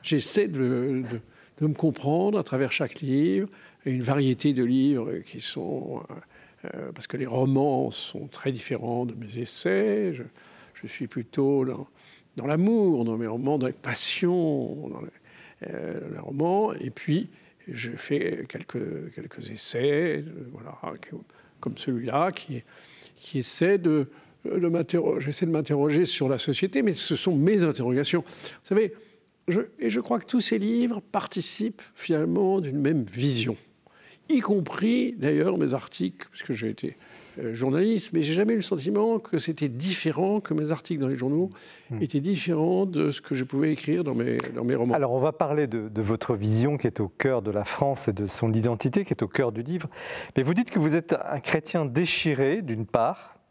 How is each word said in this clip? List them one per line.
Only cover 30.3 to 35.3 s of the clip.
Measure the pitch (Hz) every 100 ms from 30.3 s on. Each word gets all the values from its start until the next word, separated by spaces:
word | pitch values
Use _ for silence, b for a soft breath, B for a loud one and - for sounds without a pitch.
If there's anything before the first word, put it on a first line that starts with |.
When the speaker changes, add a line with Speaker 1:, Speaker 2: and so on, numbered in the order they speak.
| 254
Speaker 1:
ces | - 226
livres | 202 233 240 214
participent | - 202 - - - - 214 - - -
finalement | - 156 165 175 190 190
d'une | 151 139
même | 143 160
vision, | 104 104 139 120 117 104 - _ _ B B B -
y | 294
compris | - 202 156 - 208 247 247 240
d'ailleurs | 139